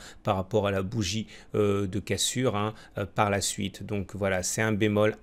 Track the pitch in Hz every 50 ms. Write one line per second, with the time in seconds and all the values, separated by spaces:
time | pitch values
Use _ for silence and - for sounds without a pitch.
0 | - - - - - 110 101 95 92 - - 107 98 101 98 95 95 92 - 113
1 | 104 92 101 113 107 - - - - - - 107 104 101 101 101 101 92 98 104
2 | - - 101 95 - - - 123 127 123 101 101 104 107 - - - - - 104
3 | 101 - - - 107 101 101 98 - - - - 101 92 - - 98 98 107 101
4 | 92 - - 95 101 98 95 92 90 - - 117 110 110 110 98 110 107 104 104
5 | 107 110 110 -